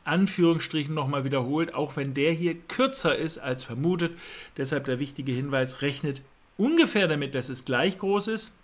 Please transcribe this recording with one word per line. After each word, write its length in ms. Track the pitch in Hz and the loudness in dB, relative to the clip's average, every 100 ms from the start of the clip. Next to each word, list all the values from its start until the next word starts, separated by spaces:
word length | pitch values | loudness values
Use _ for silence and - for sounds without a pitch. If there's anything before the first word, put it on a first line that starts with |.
Anführungsstrichen 920 | - 165 196 - 170 165 - 156 143 | -2 2 2 4 4 4 0 -2 -2
nochmal 300 | 156 139 143 | -2 0 0
wiederholt, 500 | 131 135 120 151 165 | 0 0 0 0 0
auch 220 | 127 147 - | -2 -4 -2
wenn 180 | 139 | -4
der 180 | 135 147 | 2 2
hier 220 | 165 170 | 2 0
kürzer 640 | 165 - - 262 262 165 131 | -2 -4 0 0 2 2 2
ist 220 | 160 - | -2 -4
als 260 | 135 127 | -4 -6
vermutet. 480 | - 120 160 180 170 170 - - - - | -6 -2 0 2 0 -4 -16 -16 -12 -6
Deshalb 280 | 135 147 | -4 -2
der 160 | 131 127 | -2 -2
wichtige 320 | 139 - 135 | -4 -6 -4
Hinweis, 500 | 127 139 135 131 - | -2 0 0 0 -2
rechnet 400 | 143 135 151 135 - _ _ - | -4 -2 -4 -6 -10 _ _ -2
ungefähr 520 | 226 330 302 214 180 | 4 6 4 4 2
damit, 260 | 147 139 | 0 -2
dass 140 | 139 123 | -4 -4
es 160 | 127 | -4
gleich 340 | - 127 175 190 | 0 2 2 0
groß 300 | 196 202 220 | 0 0 0
ist 280 | 220 - - | -2 -4 -8